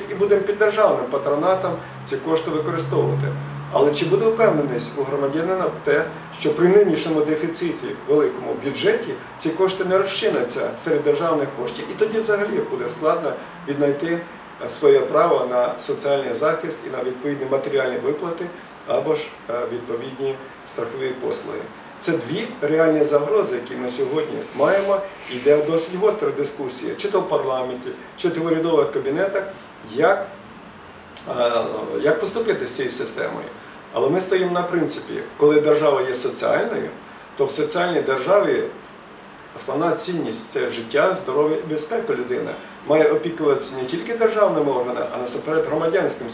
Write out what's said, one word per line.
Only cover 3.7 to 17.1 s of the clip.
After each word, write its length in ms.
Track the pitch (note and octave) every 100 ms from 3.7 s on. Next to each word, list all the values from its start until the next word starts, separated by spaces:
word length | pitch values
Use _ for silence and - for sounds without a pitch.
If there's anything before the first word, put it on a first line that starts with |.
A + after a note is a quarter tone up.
Але 180 | - D3
чи 120 | D3 E3+
буде 200 | G3 A3+
впевненість 680 | A3+ G#3+ D#3 C#3+ B2 - C#3+
у 60 |
громадянина 600 | C3 C#3 C#3 D#3 F3 F#3 F3
в 60 | -
те, 220 | D3 D3 D#3+ - - -
що 140 | D3+
при 140 | D3+ F3
нинішньому 540 | G#3 F#3+ D3+ E3 D#3
дефіциті 680 | D3+ D#3 E3 - E3+ C3+ - C3+ -
в 60 |
великому 400 | D3+ C3+ - - - C#3
бюджеті 480 | - F#3+ A3+ A3+ - - -
ці 100 | D#3+
кошти 360 | E3 F#3+ F#3+ F3+
не 120 | F#3+
розчиняться 720 | F#3+ - G#3+ C#3 A#2+ - - -
серед 200 | D#3+ D3
державних 440 | D3 C#3+ E3+ D3+ C#3 -
коштів, 240 | - - -
і 20 |
тоді 260 | F#3+ A3 A3
взагалі 400 | A3 G3+ G#3+ F#3+ -
буде 160 | G3 -
складно 460 | D#3+ D#3 E3+ C#3 - - - -
віднайти, 520 | C#3 C#3+ C#3 E3 E3+ - - - - A#2+
е, 40 |
своє 300 | - D3 C#3
право 480 | B2 D3+ E3+ C#3+ B2
на 300 | B2 B2 -
соціальний 560 | - C3 C#3+ C#3 C3 -
захист 440 | D3+ D#3+ D#3+ - C#3
і 100 | C3
на 60 |
відповідні 420 | B2+